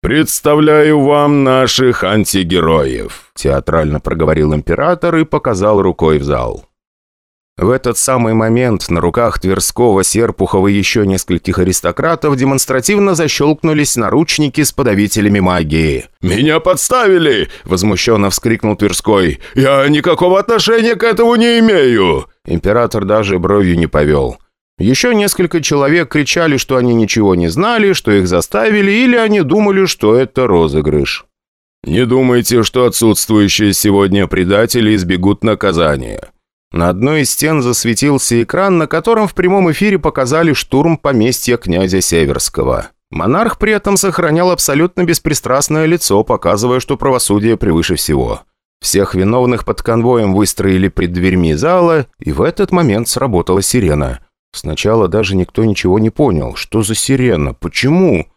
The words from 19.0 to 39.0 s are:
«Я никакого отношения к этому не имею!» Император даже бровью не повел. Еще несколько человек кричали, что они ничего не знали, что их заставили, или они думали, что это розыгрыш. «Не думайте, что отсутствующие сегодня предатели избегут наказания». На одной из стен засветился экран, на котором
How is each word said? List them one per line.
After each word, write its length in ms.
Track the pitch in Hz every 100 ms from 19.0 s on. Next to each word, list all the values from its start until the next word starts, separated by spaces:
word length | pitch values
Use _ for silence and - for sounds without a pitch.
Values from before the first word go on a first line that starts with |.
| - 101 87 71 - 120
«Я 320 | 135 139 139
никакого 500 | 147 151 156 180 190
отношения 580 | 202 226 208 226 226 226
к 80 |
этому 320 | 233 214 233 233
не 220 | 233 233
имею!» 680 | 226 190 135 117 92 71 - _ -
Император 600 | 82 92 110 117 113 98
даже 340 | 107 101 92
бровью 360 | 90 101 95 85
не 100 | 82
повел. 500 | 73 76 73 64 - _ _ _ _
Еще 360 | 95 135 247
несколько 480 | 220 202 - 175 170
человек 480 | 139 143 139 170 156
кричали, 480 | 151 139 - 165 139
что 180 | - 131
они 180 | 123
ничего 400 | 117 107 113 101 90
не 120 | 85
знали, 460 | 92 202 233 202
что 180 | 180 -
их 160 | 202 185
заставили, 640 | 175 170 202 226 208 196
или 240 | 208 254 240
они 260 | 226 208
думали, 440 | 143 190 208 190 190
что 300 | - 107 117
это 320 | 135 - 127
розыгрыш. 800 | 87 80 73 76 73 69 - - _ _ _ _ _ -
«Не 200 | 95 123
думайте, 580 | 127 131 123 117 123
что 220 | 107 127 123
отсутствующие 840 | - 117 101 - 107 101 - 107
сегодня 560 | 95 104 98 98 101 90
предатели 680 | 85 90 101 117 123 107 107
избегут 480 | 87 90 92 101
наказания». 840 | 110 101 101 85 80 71 60 50 - _ _ _ _
На 180 | - 87
одной 320 | 90 127 156
из 100 | 131
стен 300 | - 151 156
засветился 840 | 123 120 117 113 143 139 - 120
экран, 340 | 110 - 196 175
на 100 | 156
котором 400 | 165